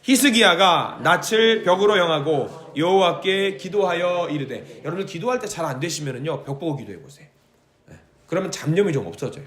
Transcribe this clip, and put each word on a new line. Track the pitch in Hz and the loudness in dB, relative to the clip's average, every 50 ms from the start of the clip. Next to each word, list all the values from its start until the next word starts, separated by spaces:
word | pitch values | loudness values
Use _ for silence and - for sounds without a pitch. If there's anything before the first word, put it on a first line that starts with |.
"히스기야가 | _ - 269 240 262 285 220 233 220 185 170 170 196 185 170 147 120 107 - - | _ 4 4 4 4 4 4 6 6 6 6 6 6 6 6 4 0 -2 -6 -2
낯을 | 117 151 175 - - - 226 220 226 226 226 220 | 2 2 2 2 2 0 2 4 4 4 2 2
벽으로 | - 180 180 190 202 208 208 | 2 2 2 4 4 4 4
향하고 | 185 175 165 160 151 139 160 156 135 113 104 - - - - - | 4 2 2 0 -2 0 0 0 -2 -2 -6 -8 -16 -18 -10 -4
여호와께 | 139 160 175 190 196 190 175 165 - - 190 190 196 196 196 185 | -2 0 2 4 4 4 4 2 0 -2 -2 0 0 -2 -2 -4
기도하여 | - - 185 175 208 196 180 175 175 175 175 175 175 170 - | -6 -12 -4 0 0 0 0 0 0 0 0 0 -2 -2 -4
이르되." | 147 147 135 123 120 104 - - - - - | -4 -6 -6 -6 -10 -12 -14 -16 -20 -10 -10
여러분들 | 143 170 190 196 | -8 -6 -6 -8
기도할 | 190 - 170 185 240 - 196 | -8 -10 -6 -4 -2 -2 -2
때 | 208 | -4
잘 | 202 - 170 165 | -8 -8 -6 -6
안 | 151 135 127 | -6 -4 -6
되시면은요, | 156 175 147 147 151 139 127 123 139 160 147 - - | -6 -6 -6 -6 -8 -8 -8 -6 -6 -6 -6 -8 -8
벽 | 139 139 139 | -10 -10 -6
보고 | 180 160 143 | -6 -6 -6
기도해 | 127 110 98 95 80 | -6 -10 -14 -16 -18
보세요. | - - - _ 156 _ _ _ _ _ _ _ _ _ _ _ _ _ | -18 -20 -20 _ -20 _ _ _ _ _ _ _ _ _ _ _ _ _
네. | 85 - _ _ _ _ _ | -20 -20 _ _ _ _ _
그러면 | _ 160 185 190 175 | _ -4 -4 -4 -4
잡념이 | - - - 147 160 190 208 185 | -8 -6 -4 0 2 2 2 2
좀 | 147 135 101 | 0 -2 -4
없어져요. | 85 85 - 139 - - 139 143 | -6 -8 -8 -8 -10 -8 -12 -18